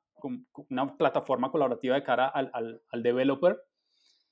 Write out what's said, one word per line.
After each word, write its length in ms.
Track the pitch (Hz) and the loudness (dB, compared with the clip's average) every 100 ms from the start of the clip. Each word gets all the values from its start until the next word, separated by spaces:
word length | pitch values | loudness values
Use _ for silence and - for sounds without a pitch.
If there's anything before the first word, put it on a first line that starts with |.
| _ | _
con, 320 | _ 139 123 - | _ -10 -10 -12
con 160 | - - | -20 -8
una 260 | 127 135 - | -4 -4 2
plataforma 560 | 151 143 127 127 131 | 2 2 0 -2 0
colaborativa 440 | 156 135 120 127 135 | 0 0 0 0 0
de 80 | |
cara 240 | 139 123 131 | 2 2 2
al, 240 | 147 131 | 0 -4
al, 300 | 123 113 110 _ | -4 -8 -10 _
al 140 | 120 | -2
developer. 580 | 117 123 135 139 175 208 - _ _ _ _ _ _ | 0 2 2 4 2 0 -8 _ _ _ _ _ _